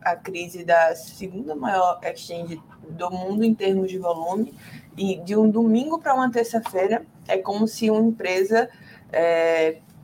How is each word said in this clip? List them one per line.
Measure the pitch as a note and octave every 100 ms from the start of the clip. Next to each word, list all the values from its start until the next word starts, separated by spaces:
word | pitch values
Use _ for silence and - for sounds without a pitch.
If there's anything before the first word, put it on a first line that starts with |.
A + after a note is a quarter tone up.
a | F3+ E3+
crise | - F3 F3 F3
da | E3+ E3+ E3 E3
segunda | - - F#3+ F#3 C#4+ D4+
maior | A3+ F#3+ F3+ F3
exchange | F3 - - E3+ E3+ D#3+ - - D#3
do | E3 F3+
mundo | F#3 F#3 G#3
em | A3+
termos | A3 G3 F#3+ F#3
de | F#3
volume, | F3 E3 E3 G3 A3+ - - - - -
e | G3 E3+
de | F3 G#3+
um | A3
domingo | G#3+ A3+ A3 D4+ E4
pra | D#4 C4
uma | B3+
terça-feira, | A#3 A#3 A3+ A3+ F#3 F#3+ A3+ - - -
é | F#3+
como | F#3+ G3+ A3
se | - A3
uma | G#3+
empresa, | A3+ A3+ F#3 F#3 F#3+ A3+ B3 - - - -
é, | - E3+ E3 E3 E3 D#3+ D#3+ - -